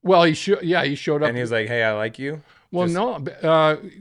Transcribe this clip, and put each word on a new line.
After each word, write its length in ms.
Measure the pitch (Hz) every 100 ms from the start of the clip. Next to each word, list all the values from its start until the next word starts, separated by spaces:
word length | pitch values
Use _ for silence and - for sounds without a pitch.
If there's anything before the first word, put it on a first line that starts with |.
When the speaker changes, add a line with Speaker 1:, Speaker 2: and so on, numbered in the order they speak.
Speaker 1:
Well, 200 | 180 180
he 100 | 170
sho-, 260 | 156 196 202
yeah, 200 | 165 175
he 100 | 139
showed 280 | 143 - 147
up. 60 | 120
Speaker 2:
And 80 | 123
he 60 |
was 80 | 120
like, 140 | 113 110
"Hey, 140 | 120
I 100 | 110
like 260 | 107 113 117
you." 220 | 139 156 - _ _
Speaker 1:
Well, 160 | 180 175
Speaker 2:
Just 80 | 175
Speaker 1:
no, 220 | 240 170
b-, 140 | 131 -
uh, 340 | 160 160 156 151 190 -